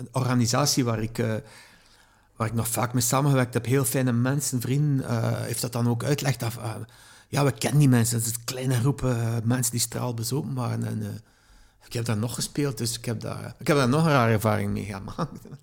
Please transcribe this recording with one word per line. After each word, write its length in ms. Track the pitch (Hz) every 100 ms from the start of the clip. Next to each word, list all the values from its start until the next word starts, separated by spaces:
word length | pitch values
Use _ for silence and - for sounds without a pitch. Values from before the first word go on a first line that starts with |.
| 123
organisatie 720 | 131 120 123 117 127 143 - 120
waar 160 | 110
ik, 160 | 113 -
eh, 160 | 113 110 - - - - _ _ _ _ _ -
waar 120 | 107
ik 60 |
nog 140 | 113 -
vaak 260 | - 117
mee 80 | 123
samengewerkt 500 | - 135 143 135 120
heb, 120 | 120 113
heel 200 | 135 131
fijne 260 | 139 127
mensen, 500 | 117 127 147 - 127
vrienden, 440 | 113 139 147 135 -
eh, 340 | 117 117 110
heeft 200 | 110 120
dat 100 | 117
dan 160 | 117 120
ook 140 | 117
uitgelegd. 360 | 127 147 139 -
Dat, 160 | 117 120
eh, 180 | 113 104 110 - - - _
ja, 160 | 147 143
we 60 |
kennen 280 | 113 - 139
die 100 | 143
mensen. 280 | 120 113 117
Dat 100 | 113
is 60 |
een 100 | 113
kleine 320 | - 127 131 123
groep, 240 | 139 113
eh, 320 | 127 117 113 117
mensen 280 | 110 127 127
die 100 | 120
straalbezopen 720 | - 120 123 117 110 135 -
waren. 300 | 131 117 113 113
En, 160 | 110
eh, 60 | 104 107 - _ _ - - _ -
ik 80 |
heb 120 | 120 117
daar 120 | 107
nog 160 | 117 -
gespeeld, 420 | - - 143 113
dus 200 | 117 -
ik 80 | -
heb 140 | 110
daar, 340 | 107 98 107 -
ik 80 | 127
heb 100 | 143
daar 120 | 123
nog 140 | 147 165
een 60 |
rare 200 | 139 113
ervaring 400 | 110 113 104 101
mee 100 | 104 101
gemaakt. 540 | 98 104 - 170 - - 143